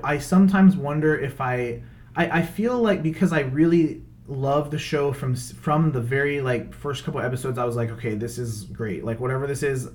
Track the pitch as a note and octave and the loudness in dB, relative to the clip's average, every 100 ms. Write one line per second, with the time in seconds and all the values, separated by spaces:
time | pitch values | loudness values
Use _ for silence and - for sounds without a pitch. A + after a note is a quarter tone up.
0 | C3+ D3 - F#3 F#3+ F#3+ F#3+ C#3 C#3+ D3+ | -2 -4 2 6 6 8 8 6 2 0
1 | D#3 D3+ C3+ - B2+ B2 A#2+ - - - | 2 2 -2 -4 -2 -2 -4 -6 -12 -20
2 | - - E3+ E3 E3+ - A3+ B3 A3 F#3 | -8 -2 0 0 -2 -2 -2 2 2 2
3 | D#3 D#3 F#3 D#3+ C3 C#3+ E3 E3+ D#3 - | 0 0 2 2 0 2 4 6 4 -2
4 | - - - C3+ C3+ D3 D3 D3+ - D3+ | -14 -18 -10 -4 0 0 0 -4 -2 0
5 | C#3+ C3+ C3 B2 - - - D3+ D#3+ C3 | 0 -2 -2 -4 -6 -6 0 2 2 2
6 | A#2 C#3 C#3+ C#3+ C3 - - - C#3+ C3 | 0 0 0 0 -2 -2 -4 -10 -8 -6
7 | - - B2 B2+ C3 B2 A#2+ A#2 A2+ A2+ | -6 -4 -4 -4 -4 -2 -2 -2 -4 -4
8 | A#2 G#2 A#2 B2 A#2+ G#2 F#2+ - A2 D#2+ | -4 -4 -6 -6 -8 -8 -10 -8 -6 -6
9 | A#2 A2+ B2+ C3 C#3 C3+ D3 C3 A#2+ | -6 -4 -4 -2 -4 -2 -2 -4 -6